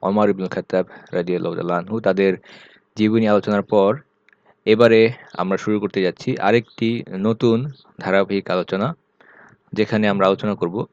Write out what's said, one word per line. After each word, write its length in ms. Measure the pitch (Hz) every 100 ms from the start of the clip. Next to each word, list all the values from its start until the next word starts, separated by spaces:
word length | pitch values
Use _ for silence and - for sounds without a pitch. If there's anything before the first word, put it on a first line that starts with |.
| 82
ওমর 200 | 104 104
ইবনুল 220 | 95 92
খাত্তাব 320 | - 90 92 90 - -
রাদিয়াল্লাহু 420 | 92 87 87 87 87
তাআলা 180 | 87 87
আনহু 180 | 92 110 101
তাদের 240 | 95 98 90 - - - _ _ -
জীবনী 280 | 107 113 110
আলোচনার 360 | 104 95 104 98
পর 180 | 107 98 131 _ _ _ _ _ _ -
এবারে 360 | 107 117 113 113 120 - -
আমরা 160 | 92 95
শুরু 200 | - 107
করতে 200 | 101 98 92
যাচ্ছি 240 | 85 - 135 98
আরেকটি 420 | 117 120 - 113 117 - 92 104
নতুন 300 | 113 120 113 143 135 _ -
ধারাবাহিক 460 | 95 95 98 98 - 92
আলোচনা, 320 | 87 95 117 170 _ _ - - - _ _
যেখানে 320 | - 107 107 107
আমরা 180 | 101 95
আলোচনা 260 | 98 104 101
করব 200 | 87 98 147